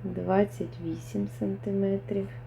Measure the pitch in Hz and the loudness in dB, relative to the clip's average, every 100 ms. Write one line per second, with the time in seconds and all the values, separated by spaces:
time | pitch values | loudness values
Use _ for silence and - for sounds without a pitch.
0 | 190 180 180 190 202 - 180 - 165 160 | -4 -4 4 6 6 2 -6 -6 -6 -6
1 | - 214 202 - 208 196 - 196 196 196 | -4 -4 -2 -2 -2 -2 -2 2 2 2
2 | - 202 196 - | 0 -2 -2 -8